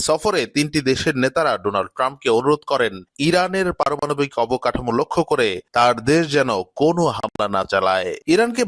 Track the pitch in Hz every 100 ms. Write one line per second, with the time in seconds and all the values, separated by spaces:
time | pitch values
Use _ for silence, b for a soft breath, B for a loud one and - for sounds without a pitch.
0 | - 156 208 190 117 - 147 151 131 131
1 | - 139 131 - 151 107 101 101 92 -
2 | 131 139 131 113 135 147 - 135 117 95
3 | 92 - 147 175 185 190 185 - 139 143
4 | 147 143 139 - 117 127 127 - 123 117
5 | 156 - 160 143 113 90 - 120 120 120
6 | 117 160 160 143 127 101 92 - 147 170
7 | 165 101 95 - 104 98 92 98 95 95
8 | 92 - - 175 233 240